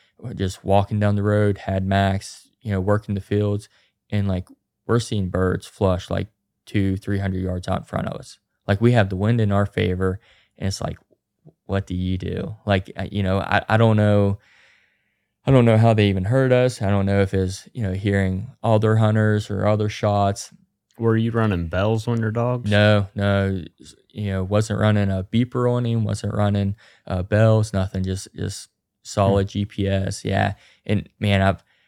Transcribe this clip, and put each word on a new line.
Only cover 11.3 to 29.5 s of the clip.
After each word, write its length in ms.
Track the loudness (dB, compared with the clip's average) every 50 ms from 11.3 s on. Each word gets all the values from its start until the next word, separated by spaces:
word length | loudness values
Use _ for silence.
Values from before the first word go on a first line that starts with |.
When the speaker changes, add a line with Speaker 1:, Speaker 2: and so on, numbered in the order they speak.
| _ _ _ -20 -20 _ _
Speaker 1:
"What 200 | -6 -4 -4 -4
do 80 | -4 -6
you 220 | -4 -2 -2 -4
do?" 400 | -4 -4 -6 -6 -6 -8 -10 -10 -8 -2
Like, 260 | 0 0 0 0 -4 -10
I, 120 | -10 -10 -6 -4
you 100 | -2 -2
know, 180 | 0 0 -2
I, 240 | -2 0 -2 -2 0 2
I 80 | 2
don't 200 | 4 4 4 4
know. 420 | 4 4 4 4 4 4 2 0 -2 _ _ _ _ _ _ _ _ _ _ _ _ _ _ _ _ _ _ _ _ 0
I 60 | 4
don't 140 | 4 6 6
know 140 | 6 6 6
how 140 | 6 4 4
they 160 | 4 4 2
even 160 | 2 0 0
heard 280 | 0 0 0 2 2 2
us. 280 | 2 2 0 0 -2 -2
I 80 | 0
don't 160 | 0 0 0
know 140 | 0 2 2
if 140 | 0 0 0
it's, 340 | -2 -2 -2 -4 -8 -14 -14 -10
you 100 | -6 -6
know, 100 | -4 -4
hearing 600 | -4 -2 0 0 0 0 0 -2 -4 -6 -10 -12 _ 0
other 340 | 2 2 4 4 4 2
hunters 540 | 4 4 2 2 2 2 2 0 0 -2 -4
or 160 | -6 -2 0
other 220 | 0 0 0 0 -4
shots. 640 | -4 -2 -2 0 0 2 0 0 -2 -4 -8 -18 _ _ _ _ _ _ _ _ _ -2
Speaker 2:
Were 180 | 0 0 2
you 140 | 2 0 0
running 380 | 0 0 0 0 0 -2 -4 -4
bells 400 | -2 -2 0 0 0 -2 -2 -4
on 120 | -4 -2
your 120 | -2 -4 -2
dogs? 360 | -2 -2 -2 -4 -4 -2 0
Speaker 1:
No, 380 | 2 4 6 6 4 4 2 -2 -4
no. 480 | -4 -2 0 0 0 0 0 -2 -4 -8 -10 _ _
S-, 140 | -20 -20 -20 _ _ _
you 220 | -10 -8 -6 -4 -4
know, 100 | -4 -4
wasn't 380 | 0 0 0 0 0 -2 0
running 300 | 2 2 2 2 0 0
a 120 | -2 -4 -6
beeper 480 | -2 -2 -2 -2 -2 -2 -2 -2 0 0
on 140 | -2 -2
him, 160 | -2 -2 -2 -2
wasn't 300 | -2 -4 -4 -6 -6 -2
running, 400 | 0 0 0 0 0 0 -2 -4 -6 _ -20 _ _ -10
uh, 160 | -8 -6 -6 -4
bells, 500 | 0 2 4 4 6 4 4 2 0 -2
nothing, 300 | -2 -2 -2 -2 -4 -4
just, 240 | -4 -4 -6 -8 -12 -12
just 340 | -8 -8 -8 -8 -10 -16 -20 _ _ _ _ _ _ -16
solid 420 | -8 0 2 2 4 4 2 0
Speaker 2:
Hmm. 40 | -2